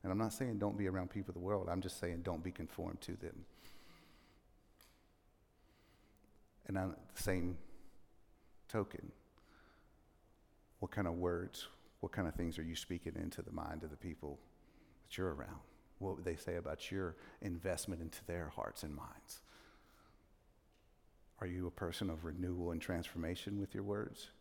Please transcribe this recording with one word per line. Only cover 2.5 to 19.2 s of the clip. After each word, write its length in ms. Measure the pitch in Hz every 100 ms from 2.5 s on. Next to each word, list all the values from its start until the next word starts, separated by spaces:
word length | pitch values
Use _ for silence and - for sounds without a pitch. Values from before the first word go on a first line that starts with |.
conformed 480 | - 80 - 85 87
to 160 | - 87
them. 300 | 82 - 98 - - - - - - - - - - - - - - - - - - - - _ - - - - - - - - - - -
And 80 | 95
on 200 | 92 - -
the 80 | -
same 340 | - 92 90 87 - - - - - - - - - - -
token, 440 | 113 98 - - - - - - - - - - - - - - - - - - -
what 100 | 95
kind 160 | - 90
of 80 |
words, 540 | 85 87 87 92 - - - - -
what 120 | 95
kind 140 | - 85
of 80 |
things 240 | - 85 80
are 40 |
you 120 | 80
speaking 400 | 82 - 87 - 82
into 260 | 82 -
the 100 | 85
mind 320 | 85 78 80
of 60 | 78
the 60 | 73
people 420 | 87 76 73 71 - - - - - -
that 120 | - -
you're 180 | 92
around? 260 | 71 55 80 - - - -
What 180 | 95 90
would 80 |
they 120 | 90 82
say 200 | - 85
about 340 | 78 78 -
your 260 | 98 92 80 - -
investment 640 | 101 85 92 85 - 85
into 220 | 82 - -
their 220 | 87 78
hearts 340 | - - -
and 120 | 78
minds? 460 | 71 - -